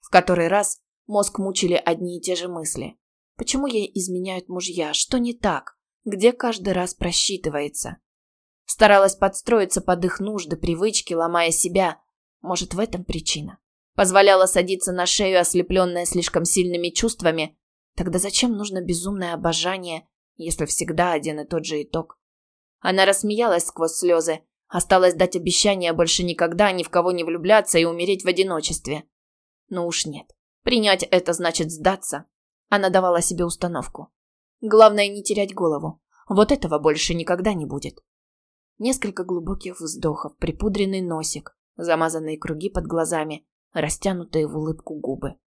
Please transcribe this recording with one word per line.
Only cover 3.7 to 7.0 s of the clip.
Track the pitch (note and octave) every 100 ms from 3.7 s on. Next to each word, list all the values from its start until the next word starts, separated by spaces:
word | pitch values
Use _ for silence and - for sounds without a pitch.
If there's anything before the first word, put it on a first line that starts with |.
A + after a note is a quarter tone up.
| A3+ G3
изменяют | G3+ F3+ F3+ F#3+ F#3 F3+
мужья? | F3+ F3 F3 D3+
Что | D3+ - B3+
не | A#3+
так? | A#3+ G#3 D3 - _ _ _
Где | - G3+ A3
каждый | B3 A#3+ A3 F#3+
раз | F3+ F3+
просчитывается? | -